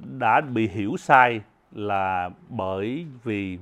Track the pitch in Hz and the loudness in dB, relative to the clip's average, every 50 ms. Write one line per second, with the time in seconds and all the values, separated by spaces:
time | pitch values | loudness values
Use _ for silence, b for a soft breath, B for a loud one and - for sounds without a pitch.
0 | - 127 135 131 120 110 113 143 151 135 123 113 113 101 90 110 98 104 160 185 | -16 -14 -8 -2 0 2 4 2 2 0 0 0 0 0 -2 -4 -4 -4 -4 -4
1 | - - 147 131 127 123 117 110 104 - _ _ _ _ - 107 104 104 101 98 | 2 6 8 8 8 6 2 -2 -8 -12 _ _ _ _ -12 -8 -4 -2 -2 0
2 | 95 95 92 90 90 90 92 - - - 120 113 95 95 95 95 101 113 127 160 | 0 0 -2 -2 -4 -6 -8 -14 -18 -12 -8 -6 -4 -4 -4 -4 -4 -6 -6 -8
3 | 175 156 131 120 - 117 104 101 98 95 92 90 | -10 -14 -16 -12 -8 -6 -4 -4 -4 -6 -8 -10